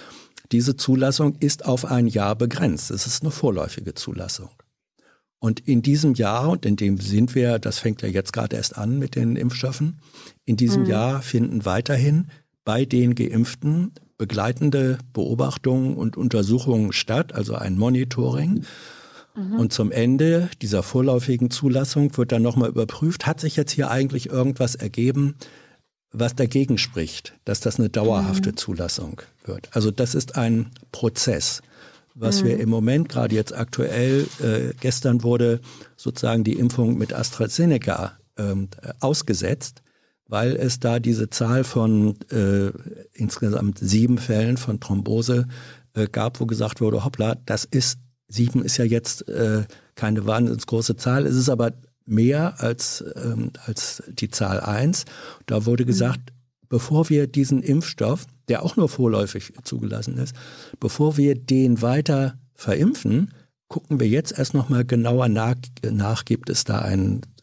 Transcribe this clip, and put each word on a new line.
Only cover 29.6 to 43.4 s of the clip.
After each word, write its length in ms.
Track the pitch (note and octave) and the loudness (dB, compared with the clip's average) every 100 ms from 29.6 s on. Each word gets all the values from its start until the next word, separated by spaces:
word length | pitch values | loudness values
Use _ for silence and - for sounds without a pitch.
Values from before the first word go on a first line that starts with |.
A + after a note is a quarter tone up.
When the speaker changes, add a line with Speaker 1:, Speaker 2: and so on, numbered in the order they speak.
| - | -4
Speaker 1:
Also 180 | A2+ G#2+ | 0 0
das 240 | G#2+ B2 | 2 0
ist 220 | B2+ - C#3 | 0 -2 -2
ein 340 | A#2 A2+ A2+ - - | 2 0 -2 -10 -18
Prozess. 720 | - A#2 - C3 D#2 - - _ - - - _ | -4 -2 0 -2 0 -2 -6 _ -20 -20 -20 _
Was 300 | A#2 A2 G2+ | -4 0 2
Speaker 2:
Mhm. 40 | A2+ | 2
Speaker 1:
wir 120 | - | 2
im 100 | A2 | 0
Moment 400 | A2+ A2+ D3 D#3+ | 2 2 2 0
gerade 240 | B2+ A2+ | -2 0
jetzt 220 | A2 - - | 0 -2 -6
aktuell, 720 | A#2 - - A#2 B2+ C#3 D3+ - | -6 -4 -2 0 2 2 0 -2
äh, 340 | B2 A2+ B2+ - | -2 0 -2 -2
gestern 440 | B2+ - C3 A#2+ | -2 0 2 2
wurde 380 | A#2+ A#2+ A#2 A#2 - - - _ | 2 2 2 0 -4 -20 -20 _
sozusagen 480 | B2 - A#2+ A2+ | -8 -4 0 0
die 160 | A2 - | 0 2
Impfung 380 | A#2+ B2+ A#2 - | 0 2 0 0
mit 160 | G#2+ | -2
AstraZeneca, 1040 | - - - G#2+ - E3+ B2+ G#2 - G2 - _ - | -4 -6 -4 -4 2 2 2 0 -2 -4 -10 _ -6
ähm, 300 | G2+ G2 F#2+ - - - | -4 -2 -4 -10 -14 -4
ausgesetzt, 800 | C3+ D#3 - F#2+ F#2+ D3+ - - _ _ _ _ - | -2 0 0 -2 -2 -4 -6 -14 _ _ _ _ -6
weil 240 | G#2+ B2 - | -2 0 0
es 240 | B2+ A#2+ | -2 0
da 200 | A#2+ A#2 | 0 0
diese 300 | A#2+ A2+ A2 | 0 0 -2
Zahl 360 | - A2+ B2+ B2+ | -2 2 2 2
von, 500 | A#2+ A2 G#2+ G#2+ G2+ - | 2 4 4 4 0 -4
äh, 400 | A#2 G2 G2+ G2 - - - - | 0 2 2 0 -4 -14 -16 -18
insgesamt 640 | - G#2+ - | -6 -4 -2